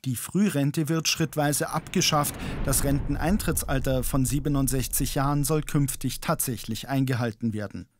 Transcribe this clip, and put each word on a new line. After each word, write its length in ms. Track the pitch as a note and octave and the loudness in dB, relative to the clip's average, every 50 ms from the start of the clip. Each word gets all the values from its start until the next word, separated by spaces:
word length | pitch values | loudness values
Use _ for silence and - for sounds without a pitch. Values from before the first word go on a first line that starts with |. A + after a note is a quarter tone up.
| - | -4
Die 100 | C3+ B2 | -4 -4
Frührente 720 | G#2+ - - - F3 G#3 G3+ D#3 C#3+ C#3 D3 C#3+ E3 D#3+ C#3+ | -4 -6 -2 2 2 2 4 2 2 0 2 2 0 0 0
wird 200 | E3 D#3+ D#3 - | 0 0 0 -2
schrittweise 640 | - - E3 D3+ - D3+ D3 C#3+ D3 - D#3+ - | 0 0 0 -2 0 0 2 2 2 0 -2 -2
abgeschafft. 640 | - D#3 - - - F#3+ E3+ - - D3 D3 - - - - - - - - | -4 -6 -6 -2 0 2 2 4 4 2 2 0 -2 -6 -6 -6 -4 -2 0
Das 200 | C#3 C3+ - - | 2 2 2 2
Renteneintrittsalter 1160 | C#3+ C#3 C#3 - - C#3+ D3 - D#3+ G3 G#3+ - - D#3 - - - C#3 C3+ B2+ C#3 C3 C3 | 2 2 2 0 0 -2 0 2 2 2 2 2 0 -2 -2 0 0 0 0 0 0 0 0
von 220 | B2 - - C3+ C3 | 0 0 2 2 2
siebenundsechzig 880 | A#2 A#2 D3 C3+ D3+ C#3+ C#3 C3+ C3 C3 C3+ A#2 - - - C#3 B2+ - | 2 0 0 0 0 0 2 2 2 0 0 -2 0 -2 -2 -2 0 0
Jahren 300 | D3 C3+ C#3 D3 D3 C#3+ | 0 2 2 2 2 2
soll 160 | B2+ D#3+ D#3 | 2 2 0
künftig 580 | D3 - - D3+ C#3+ C3 - - - C3 - - | 0 0 2 2 2 2 0 -2 -4 -4 -4 -4
tatsächlich 680 | - - E3 - - - A#2+ G2 - - A2 - - - | -2 -2 -2 -2 0 -4 -4 -6 -4 -6 -6 -6 -4 -2
eingehalten 640 | C#3 C3+ C3+ B2+ C3 A2+ B2 A#2 G#2+ - - A#2 | 0 0 2 2 0 0 0 -2 -2 -2 -4 -2
werden. 340 | G#2 G#2+ G#2 F#2+ - F#2+ F2+ _ _ | -2 -2 -6 -6 -8 -12 -12 _ _